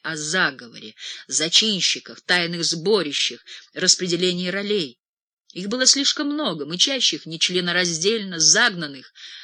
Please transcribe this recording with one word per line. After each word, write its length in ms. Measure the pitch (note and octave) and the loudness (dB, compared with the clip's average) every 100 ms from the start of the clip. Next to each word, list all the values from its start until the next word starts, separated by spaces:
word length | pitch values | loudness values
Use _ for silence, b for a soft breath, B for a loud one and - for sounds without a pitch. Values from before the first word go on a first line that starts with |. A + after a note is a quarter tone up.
о 140 | - D#3+ | -8 -6
заговоре, 800 | D3+ F3+ E3 C3 A#2+ A2+ G#2+ B B B - | -2 0 0 -2 -12 -16 -18 B B B -6
зачинщиках, 920 | C#3 D#3+ - A3 G3 - C3 - A2+ | -2 2 2 2 2 0 -2 -6 -10
тайных 460 | - F3+ E3+ E3+ D3+ | 0 2 2 -2 -2
сборищах, 760 | E3 E3 G#3+ D#3 C#3 - A#2+ B B B | -2 2 2 2 -2 -2 -4 B B B
распределении 760 | - F3+ - F3+ E3+ F#3 F3+ F3+ | 0 2 2 2 2 2 0 -2
ролей. 500 | F#3+ G3+ G#3 C#3+ - _ _ _ _ _ | -4 0 0 -2 -8 _ _ _ _ _
Их 160 | - G3 | -10 -6
было 160 | B3 B3+ | 0 2
слишком 420 | C#4 C#4 - C#4+ | 4 2 0 -2
много, 380 | D4 C#4+ D#3 C#3+ | -2 -2 -4 -4
мычащих 600 | F3 - C4+ A#3 D3 - | 0 0 2 0 -2 -6
нечленораздельно, 1120 | E3 - F#3 F3+ F3 F3+ D#3+ F#3 A3+ G3 E3+ | -4 -2 0 0 0 0 0 0 0 -2 2
загнанных, 760 | D3 G3 A#3+ F3+ D3+ C3+ - B B B | 4 6 4 0 -6 -10 -18 B B B